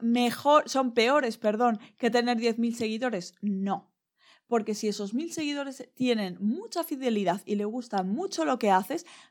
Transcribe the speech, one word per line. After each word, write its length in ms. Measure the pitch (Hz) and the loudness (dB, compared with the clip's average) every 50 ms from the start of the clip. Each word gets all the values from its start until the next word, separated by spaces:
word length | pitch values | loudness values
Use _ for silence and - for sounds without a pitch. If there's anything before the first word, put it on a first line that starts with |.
mejor, 680 | 233 233 233 247 240 233 226 - - 285 294 302 - 233 | 0 2 2 4 2 2 0 0 4 6 6 6 6 4
son 240 | - 269 262 247 | 0 0 0 2
peores, 460 | 233 240 220 247 285 302 - 226 220 - | 2 4 4 4 4 2 2 0 -4 0
perdón, 400 | - 214 208 214 247 240 220 208 - - _ - | 0 0 2 4 2 2 2 0 -6 -16 _ -2
que 120 | 254 226 | -2 2
tener 280 | 226 240 240 247 247 226 | 2 4 2 2 0 2
diez 200 | 240 233 226 233 | 2 0 2 2
mil 160 | 233 233 233 | 0 -2 -2
seguidores? 600 | - 226 220 220 220 254 247 226 175 175 - _ - | -2 -4 -4 -2 -2 -2 -2 -2 -4 -6 -8 _ -6
No. 520 | 202 208 196 190 196 196 190 196 - _ _ _ _ _ _ _ _ _ _ _ _ | -4 -4 -2 -2 -2 -2 -2 -4 -6 _ _ _ _ _ _ _ _ _ _ _ _
Porque 280 | - 240 226 214 220 208 | -2 -2 -2 0 -2 -4
si 140 | 208 220 208 | -2 -2 -4
esos 240 | 202 208 202 196 | -2 -2 -6 -4
mil 180 | 226 269 339 330 | -4 -4 -4 -4
seguidores 600 | - 330 302 294 285 285 277 277 262 - 254 _ _ | -6 -4 -4 -4 -4 -4 -6 -8 -10 -14 -18 _ _
tienen 440 | - 254 247 233 214 196 180 175 180 | -2 0 0 0 0 -2 -6 -6 -4
mucha 420 | 202 214 262 359 453 440 - 349 | -2 -2 -2 -2 -6 -6 -6 -6
fidelidad 600 | 320 - 302 262 269 247 220 208 196 175 185 202 - | -4 -4 -6 -4 -2 0 0 2 2 0 0 0 -2
y 120 | - 214 | -4 -4
le 100 | 202 208 | -2 -2
gusta 360 | 214 226 254 247 - 220 196 | -4 -6 -8 -8 -4 -4 -4
mucho 440 | 185 190 208 311 392 381 - 339 311 | -2 -2 -4 -4 -4 -6 -4 -2 0
lo 120 | 294 254 226 | 0 0 2
que 120 | 220 202 | 4 4
haces, 340 | 190 185 185 - 294 339 - - - - - _ | 4 4 2 0 -8 -8 -8 -12 -20 -20 -20 _